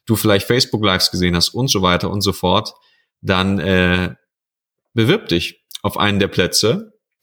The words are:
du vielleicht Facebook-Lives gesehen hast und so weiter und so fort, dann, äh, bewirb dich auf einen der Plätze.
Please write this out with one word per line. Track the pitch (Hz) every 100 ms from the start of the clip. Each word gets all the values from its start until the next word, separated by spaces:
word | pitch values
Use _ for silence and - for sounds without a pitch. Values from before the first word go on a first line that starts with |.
du | -
vielleicht | 107 110 98 -
Facebook-Lives | 120 - 107 104 92 -
gesehen | 87 90
hast | 87 -
und | 107 131
so | 104
weiter | 90 90 90
und | 101
so | 95
fort, | 92 90 98 110 - _ _ _ _
dann, | - 92 98 98
äh, | 87 92 90 90 90 - _ _ _ _ _ _ _
bewirb | 117 110 214 -
dich | 85 - - _ -
auf | 101 -
einen | 101 101
der | 98
Plätze. | - 87 - 107 185 226 _ _ _